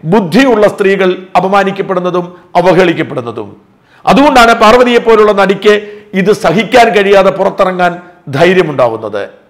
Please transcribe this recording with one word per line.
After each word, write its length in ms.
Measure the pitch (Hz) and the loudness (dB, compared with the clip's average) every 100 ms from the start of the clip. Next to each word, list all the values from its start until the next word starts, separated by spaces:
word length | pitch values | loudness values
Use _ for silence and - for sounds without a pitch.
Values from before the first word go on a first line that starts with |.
ബുദ്ധിയുള്ള 640 | 156 208 180 175 269 220 208 | -2 -2 0 2 2 2 2
സ്ത്രീകൾ 480 | - 196 196 190 185 - 185 | 0 0 0 -2 -4 -4 -2
അപമാനിക്കപ്പെടുന്നതും 1000 | 185 196 196 190 175 185 180 180 175 - _ 175 | 0 0 -2 -4 -6 -4 -4 -4 -6 -12 _ -2
അവഹേളിക്കപ്പെടുന്നതും. 1000 | 175 170 180 165 123 139 120 113 101 98 _ _ _ _ - | 2 2 2 -2 -6 -8 -10 -10 -14 -18 _ _ _ _ -2
അതുകൊണ്ടാണ് 480 | 196 285 262 226 | 2 4 4 4
പാർവതിയെ 440 | 226 214 247 247 240 | 4 4 4 2 0
പോലുള്ള 340 | 233 220 214 | 2 2 2
നടിക്ക് 720 | 202 190 196 208 208 - - - | 2 0 0 0 0 -2 -18 -10
ഇത് 180 | 190 190 | -4 -2
സഹിക്കാൻ 560 | 208 185 160 214 247 226 | 0 0 -2 0 2 2
കഴിയാതെ 420 | 208 196 196 190 | 2 2 2 2
പുറത്തിറങ്ങാൻ 720 | - 196 - 190 180 180 170 - - - | 0 -4 -2 -4 -2 -4 -4 -14 -20 -8
ധൈര്യമുണ്ടാവുന്നത്. 1000 | 139 175 185 160 139 123 113 107 101 101 - _ | -2 2 2 0 0 -2 -2 -8 -8 -10 -14 _